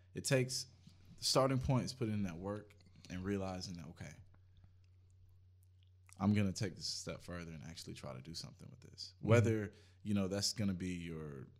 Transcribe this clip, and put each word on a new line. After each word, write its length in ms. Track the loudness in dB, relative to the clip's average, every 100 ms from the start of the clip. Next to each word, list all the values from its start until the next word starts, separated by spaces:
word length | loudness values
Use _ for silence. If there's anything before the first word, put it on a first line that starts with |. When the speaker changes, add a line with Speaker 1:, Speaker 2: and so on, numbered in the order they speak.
| -12 -6
Speaker 1:
It 80 | 2
takes, 400 | 4 4 -2 -6 -14 -20 -20 -20 -4
the 60 | 2
starting 320 | 4 6 4
point 260 | 4 2 2
is 80 |
putting 200 | -2 -2
in 100 | 0
that 140 | -2 -2
work 360 | -4 -4 -8 -18 -20 -20 -10
and 140 | -6
realizing 500 | -2 0 0 -4 -6 -8
that, 100 | -10
"Okay, 220 | -12 -12 -14 -20 -20 -20 -20 -20 -20 -20 -20 -20 -20 -20 -20 -20 -20 -20 -20 -20 -20 -20 0
I'm 140 | 4
gonna 180 | 6 4
take 220 | 2 -4 -4
this 120 | -6
a 100 | -6
step 260 | -6 -10
further 280 | -8 -8 -8
and 100 | -10 -12
actually 240 | -12 -12
try 200 | -10 -10
to 80 | -10
do 120 | -10
something 340 | -10 -12 -14 -18
with 220 | -18 -18
this." 220 | -14 -16 -4
Speaker 2:
Mm-hmm. 100 | 6
Speaker 1:
Whether, 420 | 8 8 4 0 -6 -20 -12
you 100 | -2
know, 140 | 0 2
that's 260 | 2 0
gonna 200 | 0 0
be 160 | 0 -2
your 540 | -4 -6 -8 -8 -10 -14 -18